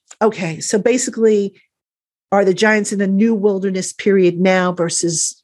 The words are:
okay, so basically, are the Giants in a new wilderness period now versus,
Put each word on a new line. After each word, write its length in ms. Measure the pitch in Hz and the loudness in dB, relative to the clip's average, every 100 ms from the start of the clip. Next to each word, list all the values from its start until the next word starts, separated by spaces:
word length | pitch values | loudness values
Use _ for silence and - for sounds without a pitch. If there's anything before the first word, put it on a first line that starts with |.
| _ - | _ -2
okay, 380 | 214 220 175 156 | -2 -2 -8 -8
so 180 | - 214 | -4 -2
basically, 800 | 233 254 247 220 220 208 202 _ _ _ _ _ _ _ - | 0 0 -2 0 2 2 -2 _ _ _ _ _ _ _ -2
are 120 | 202 | 0
the 100 | 196 | 2
Giants 380 | 180 214 214 208 | 2 2 2 0
in 80 | 202 | -2
a 60 | 196 | 0
new 280 | 196 226 | 2 2
wilderness 580 | 220 208 190 196 185 185 | 2 0 0 -4 -4 -8
period 460 | - 208 196 180 170 | -4 0 4 2 2
now 340 | 185 185 180 | 2 2 0
versus, 720 | 180 170 - 170 165 - - | -2 -4 -2 -4 -2 -6 -8